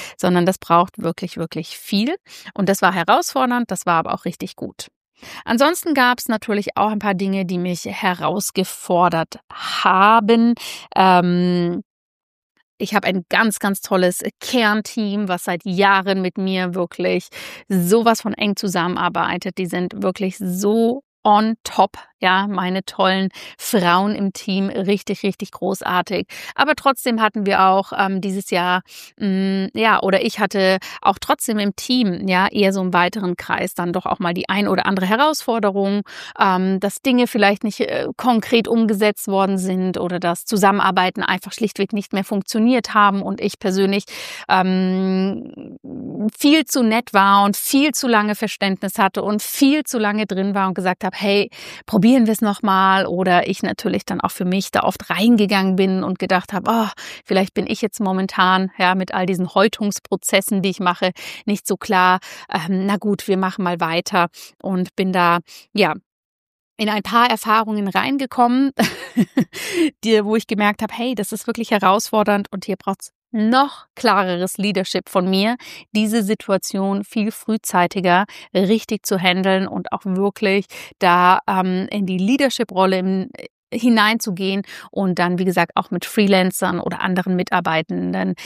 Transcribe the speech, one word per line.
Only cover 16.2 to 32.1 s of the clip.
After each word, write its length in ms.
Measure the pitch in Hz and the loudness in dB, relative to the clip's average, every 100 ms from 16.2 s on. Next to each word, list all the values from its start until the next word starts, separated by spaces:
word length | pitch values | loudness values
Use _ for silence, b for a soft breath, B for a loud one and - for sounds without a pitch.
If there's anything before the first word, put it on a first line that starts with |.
mit 160 | 180 202 | -2 -2
mir 360 | 190 185 180 | -2 -2 -2
wirklich 540 | 180 170 - 180 180 - B B B B | -4 -6 -2 -2 -2 -4 B B B B
sowas 520 | 190 175 226 233 226 | 0 2 4 4 2
von 120 | 214 | -2
eng 220 | - 208 196 | -2 -2 -2
zusammenarbeitet. 1000 | 202 175 175 180 180 170 165 175 190 180 | -2 -2 -2 -2 -2 -2 -2 -4 -6 -6
Die 100 | 180 | -4
sind 340 | 180 180 202 | -4 -4 -4
wirklich 360 | 196 180 190 - | -4 -4 -6 -6
so 640 | 185 180 202 220 226 262 - _ 214 | -6 -2 0 2 2 0 -8 _ 2
on 300 | 208 220 226 | 4 4 -2
top, 340 | - - 202 - - - | -4 2 2 0 -20 -2
ja, 280 | 185 185 202 | 2 2 0
meine 360 | 185 185 190 | -2 -2 -4
tollen 460 | - - 190 190 190 B B B | -4 0 2 2 -2 B B B
Frauen 560 | - 202 175 180 208 | -2 0 2 0 0
im 200 | 208 196 | -2 -4
Team, 340 | - - 190 196 | -6 -6 -4 -4
richtig, 560 | - 196 202 - 190 | -4 -4 -4 -4 -6
richtig 280 | 202 - 196 | -6 -6 -10
großartig. 760 | - 180 190 - 180 - 190 - B B | -8 -6 -4 -4 -2 -2 -4 -6 B B
Aber 220 | - 285 285 | -2 0 2
trotzdem 460 | 269 262 254 226 | 0 0 -2 0
hatten 240 | 214 214 196 | 0 0 0
wir 180 | 190 | 4
auch, 300 | 190 190 190 - | 4 4 0 -2
ähm, 220 | 196 190 | -2 -2
dieses 300 | 196 190 - | -4 -6 -2
Jahr, 320 | 180 180 185 - B B - | -2 0 0 -2 B B -6
mm, 480 | 202 190 190 190 190 | -2 0 0 -2 -2
ja, 280 | 220 220 208 | 0 2 2
oder 200 | 190 185 | 2 2
ich 160 | 220 - | 0 -2
hatte 400 | 196 202 185 185 B B | -2 2 2 2 B B
auch 160 | - - | 0 0
trotzdem 380 | - 285 - 214 | 0 -2 -2 -2
im 160 | 202 - | -2 -4
Team, 500 | - 254 214 | -2 0 0